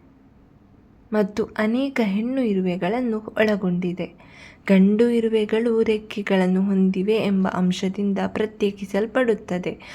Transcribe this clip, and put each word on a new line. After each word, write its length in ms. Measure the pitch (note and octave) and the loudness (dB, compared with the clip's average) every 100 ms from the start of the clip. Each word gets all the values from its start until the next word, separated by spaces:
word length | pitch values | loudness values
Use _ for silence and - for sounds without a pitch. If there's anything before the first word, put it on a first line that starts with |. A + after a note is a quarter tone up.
| - _ _ _ - - _ - _ _ - | -20 _ _ _ -20 -20 _ -20 _ _ -4
ಮತ್ತು 320 | G#3+ G#3 G#3 | -2 0 -2
ಅನೇಕ 560 | G#3 - G#3+ A#3+ C#4 C4+ | -6 -2 -2 0 -2 -2
ಹೆಣ್ಣು 380 | A3 G3 A#3 C4+ | 0 0 -2 -2
ಇರುವೆಗಳನ್ನು 760 | A#3+ G3 F#3 F3 F3+ A#3 B3 A3 | 0 0 0 -2 -2 -2 -2 -4
ಒಳಗೊಂಡಿದೆ. 880 | G#3+ - A3 G#3 F#3+ F3 F3+ E3+ E3+ - - - - - - | -4 -2 0 0 -2 -2 -2 -4 -8 -12 -20 -20 -20 -8 2
ಗಂಡು 400 | F#3+ F#3+ G#3 A#3+ | 6 6 6 4
ಇರುವೆಗಳು 760 | A#3 A3 A3 G#3+ A3 A#3+ A3+ | 2 2 0 0 0 2 2
ರೆಕ್ಕೆಗಳನ್ನು 800 | A3+ G#3+ G#3+ - G3+ F#3+ F#3 F#3 | 2 0 -4 -8 0 2 2 2
ಹೊಂದಿವೆ 520 | G3 G3 F#3+ F#3+ G3 | 2 2 2 2 0
ಎಂಬ 340 | A3 G3+ G3 F#3+ | 0 2 0 0
ಅಂಶದಿಂದ 680 | - F#3 F3+ F#3+ F#3+ G3+ G3 F#3+ | 0 0 0 -2 -2 -2 -2 -2
ಪ್ರತ್ಯೇಕಿಸಲ್ಪಡುತ್ತದೆ, 1500 | - G#3+ - G#3 G3+ G3+ G3 A3+ C4 A#3+ G#3+ - F3+ F3 - - | -2 -4 -2 -4 -4 -4 -4 -2 0 0 0 -2 -6 -6 -8 -12